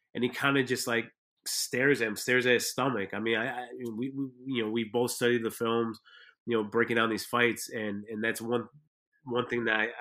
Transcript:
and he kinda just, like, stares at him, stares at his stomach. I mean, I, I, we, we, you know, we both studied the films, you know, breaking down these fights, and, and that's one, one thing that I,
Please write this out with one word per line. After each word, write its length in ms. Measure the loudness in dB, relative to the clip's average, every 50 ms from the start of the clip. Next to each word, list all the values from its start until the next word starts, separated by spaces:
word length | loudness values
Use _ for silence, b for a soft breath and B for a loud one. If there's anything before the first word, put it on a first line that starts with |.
| _ _ -4
and 80 | -2 -2
he 60 | -2
kinda 340 | 0 0 0 2 4 2 2
just, 240 | 2 0 -2 0
like, 240 | 0 0 0 -2 -4 -8 _ _ _ _ _ -8
stares 560 | -6 -4 -4 -4 -4 0 2 4 4 4 4
at 60 | 2
him, 80 | 0 -2
stares 300 | -2 0 2 4 4 6
at 80 | 6 4
his 160 | 4 4 0
stomach. 400 | 0 0 0 0 0 0 -2 -4 -4
I 60 | -2
mean, 160 | 0 0 0
I, 120 | 0 0
I, 200 | -2 -4 -6 -10 -10 -10 -10 -8 -6 -6
we, 180 | -4 -6 -4
we, 180 | -4 -6 -6 -6 -8 -10 -8
you 180 | -4 -2 -2 0
know, 80 | 0
we 140 | 0 -2 -2
both 260 | 0 0 0 0 0
studied 320 | 0 2 2 2 2 2 0
the 80 | -2
films, 480 | -4 -2 -2 0 2 2 0 -2 -4 b b b b b b b b _ _
you 100 | 0 0
know, 80 | 0 0
breaking 340 | 2 2 2 2 4 2
down 120 | 2 2 2
these 160 | 0 -2 -4
fights, 440 | -2 2 2 4 4 2 0 -6 -8
and, 340 | -6 -4 -4 -4 -4 -6 -8 -8
and 140 | -6 -2 -2
that's 180 | -2 -2 -2
one, 260 | -2 -2 -2 -2 -2 -6 -12 -20 _ _ _ _ _ _ _ _ _
one 240 | -4 -2 -2 0
thing 180 | 0 -2 -2 0
that 140 | 2 2 0
I, 80 | 0 -2 -4 -6